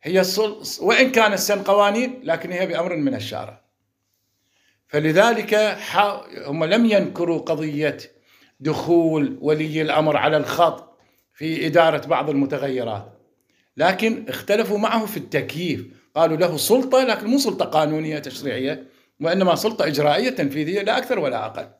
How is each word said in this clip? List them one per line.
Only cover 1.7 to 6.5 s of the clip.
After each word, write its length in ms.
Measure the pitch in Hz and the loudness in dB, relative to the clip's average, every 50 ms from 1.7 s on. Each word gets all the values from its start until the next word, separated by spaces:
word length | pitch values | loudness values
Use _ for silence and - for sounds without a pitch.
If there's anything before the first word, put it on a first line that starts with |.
| 196 208 202 202 202 226 254 254 - - - | 4 4 4 4 2 0 -2 -4 -6 -10 -4
لكن 280 | 151 165 160 - 175 | -4 -4 -4 -4 -8
هي 160 | 180 180 190 180 | -4 -4 -4 -2
بأمر 280 | 170 151 175 180 180 | -2 -4 -4 -2 -2
من 200 | 160 147 135 127 | -2 -2 -2 -2
الشارع. 460 | 110 104 110 - - - 110 - _ _ _ _ _ _ _ _ _ _ _ _ _ _ _ _ _ _ _ _ _ _ _ _ _ _ _ | -4 -8 -8 -10 -10 -10 -12 -16 _ _ _ _ _ _ _ _ _ _ _ _ _ _ _ _ _ _ _ _ _ _ _ _ _ _ _
فلذلك 680 | - 147 151 160 156 175 208 233 233 226 202 214 214 208 214 208 190 - | -2 0 0 2 4 6 6 4 4 0 0 0 2 2 2 2 0 -4
حا-، 720 | - - - 180 208 202 196 - - - - - - | -10 -4 0 2 2 2 0 -6 -10 -14 -16 -14 -10
هم 160 | 143 | -6